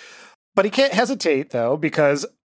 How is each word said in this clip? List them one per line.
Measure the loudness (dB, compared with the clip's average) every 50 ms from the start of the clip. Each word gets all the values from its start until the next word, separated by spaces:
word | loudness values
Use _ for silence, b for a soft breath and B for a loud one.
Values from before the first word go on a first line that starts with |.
| B B B B B B B B _ _ _
But | -2 -2
he | 0
can't | 2 0 0 2 2
hesitate, | 0 0 0 -2 -2 0 0 0 0 -2 -4
though, | -4 -2 -2 -2 -2
because | -2 -2 -2 0 2 2 2 2 0 -6 -12 -16 _